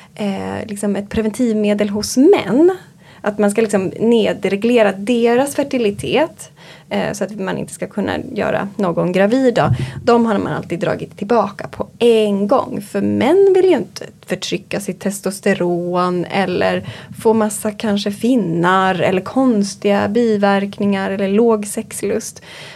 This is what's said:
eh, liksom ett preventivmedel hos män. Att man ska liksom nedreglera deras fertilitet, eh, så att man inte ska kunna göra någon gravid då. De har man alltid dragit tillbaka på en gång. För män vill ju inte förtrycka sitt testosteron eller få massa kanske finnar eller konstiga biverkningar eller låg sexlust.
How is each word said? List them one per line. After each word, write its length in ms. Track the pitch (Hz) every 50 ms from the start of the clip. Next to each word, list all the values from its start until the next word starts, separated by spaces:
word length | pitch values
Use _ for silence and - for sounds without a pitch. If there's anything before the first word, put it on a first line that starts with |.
| - - _ -
eh, 480 | 214 202 196 190 190 190 - - -
liksom 300 | - 208 202 - 202 202
ett 140 | 196 202 202
preventivmedel 800 | - 220 214 220 208 - 254 233 220 214 214 208 208 208 208 202
hos 280 | 202 214 208 - -
män. 600 | 254 262 349 403 330 - - 208 262 330 359 381 370 - - - - - - - -
Att 180 | - 202 208 208
man 120 | 208 202
ska 120 | 202 233 226
liksom 300 | 214 214 196 190 175 - -
nedreglera 920 | - 233 240 226 202 185 175 - - 185 190 202 202 233 247 240 220 202 190
deras 640 | 196 202 208 247 233 233 233 233 240 277 285 285
fertilitet, 960 | - 277 285 - 254 233 202 202 - - 127 127 - 208 - - - - - - _ - - - - - _
eh, 240 | - 202 185 151 -
så 120 | - 208
att 160 | 190 214 202
man 180 | 190 190 180 139
inte 140 | - - -
ska 140 | - 180
kunna 320 | - - 208 196 - - -
göra 500 | - - - 208 175 160 - - - 202 -
någon 360 | - 202 180 165 170 170 175 180
gravid 420 | 185 190 202 233 262 269 247 233
då. 160 | 175 143 - - - - - - - -
De 220 | - 233 233 233
har 120 | 226 - 196
man 140 | 185 - 147
alltid 280 | 127 - - - 170
dragit 360 | - 175 - - - - -
tillbaka 520 | - 202 202 240 233 - - - - - -
på 180 | - - - - - -
en 500 | 233 240 233 220 214 208 202 196 202 202
gång. 340 | 233 - - - 247 202 202
För 180 | - - 202
män 520 | 202 208 208 202 202 254 330 392 392 392 370
vill 100 | 370 370
ju 120 | 370 349
inte 280 | 247 185 - - - - - - - -
förtrycka 540 | - 185 185 - - - 175 - - - 202
sitt 200 | 202 - 180 -
testosteron 1200 | - 196 196 - - - 202 - - 208 190 - 175 175 175 170 175 175 180 180 180 180 180 180 170
eller 640 | - - 196 190 180 180 175 185 - 180 185 185 - - - - - - - -
få 120 | 233 220
massa 360 | 220 214 214 214 - - 220
kanske 420 | 208 208 - 220 202 202 202 214 202
finnar 840 | - - 233 269 247 196 170 160 170 170 180 185 190 190 190 185
eller 260 | 165 147 - 190 185
konstiga 880 | 190 - - 262 269 254 233 202 202 196 - - - 208 202 196 208 202
biverkningar 1040 | 202 233 240 226 214 202 202 202 196 196 196 202 202 - 202 202 202 196 190 190
eller 180 | 196 196 196 190
låg 380 | 196 208 240 233 226 214 208
sexlust. 760 | 202 - - 220 - - - - 196 214 - - - - - - - - - - - -